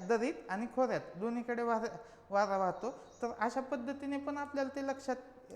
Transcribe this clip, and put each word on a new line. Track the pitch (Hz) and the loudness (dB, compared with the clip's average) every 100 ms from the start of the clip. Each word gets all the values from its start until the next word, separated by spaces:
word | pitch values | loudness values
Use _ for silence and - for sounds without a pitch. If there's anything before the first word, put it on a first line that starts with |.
| 185 | 2
दरीत | 226 247 - - | 4 2 -2 -4
आणि | 190 233 | -2 0
खोऱ्यात | - 254 160 - 170 | 2 4 2 -2 -4
दोन्हीकडे | 226 240 240 240 | -2 -2 -2 0
वारा, | 233 220 220 - - - - | 2 2 0 -6 -14 -18 0
वारा | 196 202 196 | 4 4 4
वाहतो. | 185 - 226 - - - | 4 2 -4 -6 -12 -4
तर | 233 - | -4 0
अशा | 226 262 | 0 0
पद्धतीने | 262 285 240 277 277 277 | -2 -2 -2 -4 -4 -4
पण | 285 285 | -2 -4
आपल्याला | 285 277 269 277 | -2 -2 0 -2
ते | 269 | -2
लक्षात | 269 - 247 - - - | -2 -2 -4 -6 -18 -16